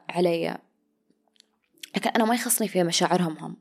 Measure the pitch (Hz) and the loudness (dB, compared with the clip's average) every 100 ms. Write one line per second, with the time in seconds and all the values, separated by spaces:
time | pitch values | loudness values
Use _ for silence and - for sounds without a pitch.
0 | - 170 180 170 165 - _ _ _ _ | -6 0 0 0 -2 -6 _ _ _ _
1 | _ _ _ _ _ _ _ - - 240 | _ _ _ _ _ _ _ -20 -8 -4
2 | 226 233 226 240 240 - 208 185 170 170 | 0 2 2 0 0 -2 0 0 2 2
3 | 165 180 170 156 - - | 2 2 0 -2 -12 -8